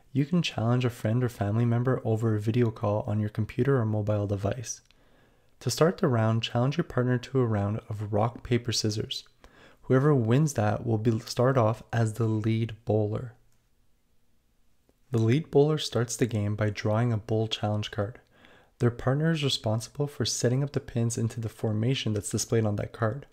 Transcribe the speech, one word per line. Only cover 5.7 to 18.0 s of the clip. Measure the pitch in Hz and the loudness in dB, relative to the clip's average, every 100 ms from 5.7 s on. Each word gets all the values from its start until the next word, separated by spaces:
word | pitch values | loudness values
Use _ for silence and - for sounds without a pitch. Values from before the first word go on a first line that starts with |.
| - 160 190 | 2 2 2
the | 160 | 2
round, | 117 110 113 | 2 2 2
challenge | - 120 127 139 | 0 0 0 0
your | |
partner | 131 - 123 123 | -2 0 0 0
to | - 131 | 0 0
a | 120 | 2
round | 104 101 107 - | 0 0 -4 -6
of | 107 104 | -8 -2
rock, | 107 113 - | 0 0 -2
paper, | - 120 120 | -2 -2 0
scissors. | 107 110 107 - - - _ - - - - | -2 -2 -2 -6 -8 -14 _ -20 -20 -20 -16
Whoever | - 131 147 139 | 0 2 4 4
wins | 113 131 156 | 4 4 2
that | - 107 107 120 | 2 0 0 0
will | 113 | 0
be, | 113 110 | 2 0
start | - - 123 131 | -2 0 2 4
off | 110 117 - | 2 0 -4
as | 113 113 | 0 0
the | 107 113 | 0 -2
lead | 110 110 113 113 110 | 0 0 0 -2 -6
bowler. | - 107 104 107 127 - _ _ _ _ _ _ _ _ _ _ _ _ _ _ _ _ - | -2 0 0 -4 -8 -16 _ _ _ _ _ _ _ _ _ _ _ _ _ _ _ _ -4
The | 117 | 0
lead | 113 139 160 | 4 2 2
bowler | 143 147 151 | 4 4 2
starts | - 110 120 - | -2 -2 -2 0
the | 120 | 0
game | 107 104 104 | 0 -2 0
by | 107 | -2
drawing | 104 107 107 120 | -2 0 2 2
a | 110 | 0
bowl | - 110 110 | 0 -2 0
challenge | - 104 107 104 | -2 -2 -2 -4
card. | - | -4